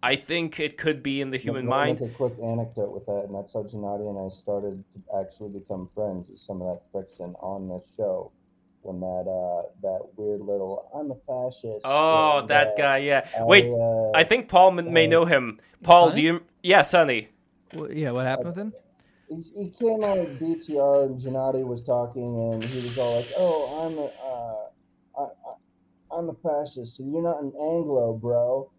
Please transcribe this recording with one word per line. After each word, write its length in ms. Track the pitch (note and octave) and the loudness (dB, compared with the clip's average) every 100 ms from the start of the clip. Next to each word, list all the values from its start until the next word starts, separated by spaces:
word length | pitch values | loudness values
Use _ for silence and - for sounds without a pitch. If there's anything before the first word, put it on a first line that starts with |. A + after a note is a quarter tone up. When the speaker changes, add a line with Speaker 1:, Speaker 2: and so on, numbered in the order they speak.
Speaker 1:
I 120 | A#2+ C3+ | 0 -2
think 440 | - E3+ E3 D#3+ | -2 -4 -4 -6
it 180 | D3+ - | -8 -4
could 240 | D#3 D3+ | -4 -2
be 200 | C#3+ C#3 | -4 -4
in 80 | C3+ | -4
the 80 | C3 | -6
human 300 | - C3+ B2+ | -6 -6 -2
Speaker 2:
Let 100 | C3 | 0
me 80 | D3 | 0
Speaker 1:
mind. 160 | - | 0
Speaker 2:
make 100 | A#2+ | -6
a 20 | |
quick 200 | - B2+ A#2 | -4 -4 -4
anecdote 480 | A#2 A#2 A2+ - G2+ | -4 -4 -6 -6 -6
with 140 | G2 G2 | -6 -8
that, 200 | G2+ G2+ | -6 -6
and 80 | |
that's 200 | G2 G2+ | -10 -10
how 100 | A2+ | -10
Gennady 440 | G2+ A2+ G#2 G2+ G#2 | -10 -10 -8 -6 -8
and 240 | G2 F#2+ | -8 -10
I 40 | F#2+ | -12
started 480 | - G2+ G2+ F#2+ F#2+ | -6 -6 -6 -10 -16
to 260 | G#2 - G2+ | -20 -8 -8
actually 300 | F#2+ _ G#2 G2+ | -8 _ -14 -14
become 300 | G2 F#2 F#2 - | -12 -12 -10 -8
friends, 340 | G#2+ F#2 F2+ | -6 -6 -12
is 120 | - - | -20 -14
some 160 | G2 | -10
of 60 | F2+ | -8
that 140 | F2 _ | -8 _
friction 440 | G2 F#2 _ F2 F2+ | -12 -12 _ -14 -12
on 300 | F#2 G2 F#2+ | -10 -10 -10
this 140 | F2+ - - | -12 -14 -6
show. 340 | G#2 F#2 F#2 _ _ _ _ _ | -4 -4 -8 _ _ _ _ _
When 180 | F#2+ F#2 | -14 -10
that, 260 | F#2 F2+ F2+ | -6 -6 -4
uh, 420 | F#2 F2+ F2 - _ | -4 -4 -4 -6 _
that 200 | G2 F#2 - - | -6 -6 -8 -8
weird 260 | G#2+ G#2 | -6 -4
little, 500 | G2 G2+ F#2+ G2 - | -4 -4 -4 -8 -10
"I'm 160 | D3 D3 | -10 -10
a 60 | C3 - | -10 -8
fascist," 560 | B2+ B2+ B2 A2+ G#2+ C3 | -6 -6 -8 -10 -8 0
Speaker 1:
Oh, 540 | C#3+ D#3 D#3+ D#3 D3 | 2 4 4 4 2
Speaker 2:
and, 100 | C3+ | 4
Speaker 1:
that 180 | D3 D3 | 4 4
Speaker 2:
uh, 40 | - | 2
Speaker 1:
guy, 200 | C#3+ C3+ | 2 2
yeah. 300 | C#3+ C#3 - A2 | 2 0 0 -2
Speaker 2:
I, 80 | |
Speaker 1:
Wait, 220 | A2+ G3 A#2+ | 8 8 8
Speaker 2:
uh, 460 | A#2 A2+ A2+ A2 | 0 0 0 2
Speaker 1:
I 120 | D#3 | 4
think 240 | E3 A#3+ A#3 | 4 2 4
Paul 300 | F#3 F#3+ F3 | 8 8 6
m-, 160 | E3+ | 2
may 140 | E3+ D#3+ | 4 6
Speaker 2:
uh, 20 | |
Speaker 1:
know 160 | E3 E3+ | 4 4
him. 340 | D3 A#2+ A2 _ _ | 2 0 -10 _ _
Paul, 280 | - F3 E3+ | 8 10 10
Speaker 3:
Sonny? 120 | D3 | 6
Speaker 1:
do 60 | D#3 | 2
you? 140 | E3+ - _ | 0 -6 _
Yeah, 220 | F3 F#3+ | 4 6
Sonny. 460 | C#3+ F3+ D3+ A#2 G#2+ _ _ _ _ | 8 6 4 2 -4 _ _ _ _
Speaker 3:
Well, 180 | D#3+ D3+ | -12 -8
yeah, 200 | D3+ D3 | -4 -2
what 160 | B2 C3 | -2 -2
happened 220 | C3 E3+ | -2 -4
with 80 | E3+ | -8
him? 160 | G#3+ - _ _ _ _ _ | -10 -12 _ _ _ _ _
Speaker 2:
He, 140 | D#3+ E3 G3+ | -14 -14 -12
he 140 | F#3+ | -12
came 340 | - A3+ A3 | -4 -2 0
on 160 | G#3 G3 | 0 0
with 200 | E3 C3+ | -2 -4
B 220 | D#3+ E3 | -4 -4
T 140 | - D3 | -4 0
R 280 | C#3 C#3 C3+ | 4 4 2
and 140 | B2+ | -2
Gennady 460 | C3 C3 C3+ C3+ C3 | -6 -2 -2 -2 -4
was 160 | A#2+ | -8
talking, 720 | A#2+ B2 A#2+ B2+ A#2+ A#2 A2+ | -2 -2 -2 -6 -6 -4 -4
and 100 | A2+ | -4
he 240 | A2+ B2+ A#2+ | -6 -6 -6
was 80 | A#2+ | -4
all 160 | A#2+ A#2+ | -2 -2
like, 120 | A#2+ D3 | -2 0
"Oh, 520 | F3+ D#3+ C3 D3+ E3 | 0 0 -2 -4 -6
I'm 100 | D#3+ | -6
a, 80 | C#3+ | -8
uh, 1120 | - C3 B2 A#2 A2 G#2+ _ _ _ _ - | -8 -10 -8 -8 -10 -12 _ _ _ _ -10
I, 40 | |
I, 960 | C#3 - A#2+ - _ _ _ _ _ E3 | -10 -10 -18 -18 _ _ _ _ _ -8
I'm 100 | E3+ | -8
a 60 | - | -6
fascist, 560 | E3+ D3 D3 C3 A#2 - | -4 -4 -4 -12 -16 -12
and 120 | C3+ | -6
you're 120 | D#3 | -4
not 180 | E3+ D3+ | -2 -4
an 120 | C#3 C#3 | -6 -6
Anglo, 540 | D3+ E3+ D3+ C3+ A#2 | -4 -2 0 0 0
bro. 560 | A2 A#2+ A#2+ A#2+ C3 C3+ | -2 -2 0 0 -2 -6